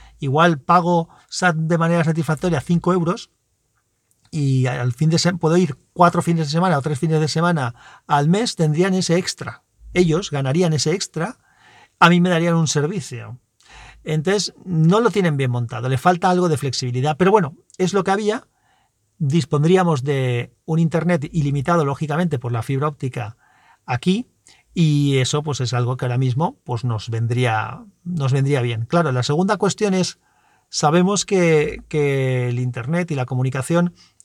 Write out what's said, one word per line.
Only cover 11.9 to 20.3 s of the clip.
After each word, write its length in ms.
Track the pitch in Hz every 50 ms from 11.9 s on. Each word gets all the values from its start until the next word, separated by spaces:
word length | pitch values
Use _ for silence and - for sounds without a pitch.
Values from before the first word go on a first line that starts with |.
| _ -
a 100 | 180 170
mí 100 | 175 180
me 80 | 175 185
darían 280 | 180 160 170 170 170
un 100 | 165 160
servicio. 720 | 131 - 151 143 151 214 196 - - 127 117 110 110 123 127 _ _ _ _ _ _ - - - - - - -
Entonces, 500 | - 156 156 143 185 196 208 - - - - -
no 340 | 185 180 160 156 160 190 220
lo 120 | 240 226
tienen 260 | 175 208 185 170 151
bien 160 | 135 135 127 123
montado, 360 | 123 120 117 - 117 117 131
le 80 | 131
falta 320 | 123 - 180 180 170 196 185
algo 200 | 180 180 180 175
de 80 | 156
flexibilidad, 600 | 135 - 139 123 - 131 123 120 127 127 151 156
pero 140 | - 180 190
bueno, 240 | 202 214 175 131 - _ _ _ _ -
es 160 | 185 175 185
lo 80 | 202 180
que 80 | 196
había 380 | 196 202 220 208 214 254 - _ _ _ _ _ _ _ _ _ _ _ _ _ _ -
dispondríamos 880 | 165 135 139 170 131 - - 143 147 170 185 185 180 170 160 127 123
de 500 | 143 143 135 131 127